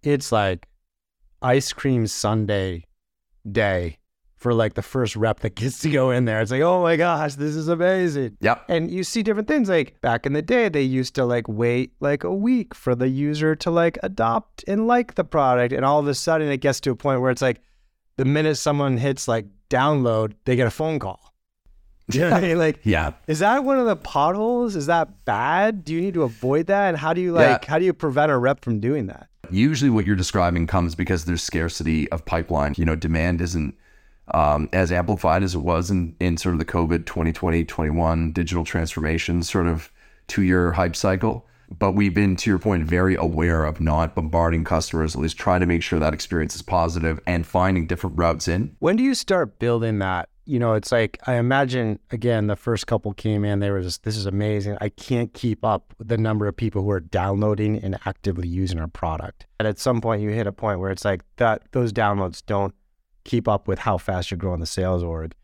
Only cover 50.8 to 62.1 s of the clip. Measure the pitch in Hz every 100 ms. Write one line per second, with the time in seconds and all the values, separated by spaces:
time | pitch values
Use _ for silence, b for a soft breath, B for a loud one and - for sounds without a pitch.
50.8 | - 120 110 - - 123 120 135 135 127
51.8 | 113 107 _ 120 120 113 104 101 - 110
52.8 | - 110 104 101 110 104 104 101 101 98
53.8 | 90 87 107 107 98 98 104 104 98 101
54.8 | 104 - - 123 117 - 120 104 110 104
55.8 | _ - 104 113 110 107 104 - 113 101
56.8 | 98 98 80 95 95 98 104 104 107 107
57.8 | 95 95 - - 101 90 87 87 92 85
58.8 | 80 - 85 78 87 - - _ 107 101
59.8 | 131 120 113 104 104 110 101 98 110 95
60.8 | 95 95 104 95 - - 117 107 _ 131
61.8 | 120 104 107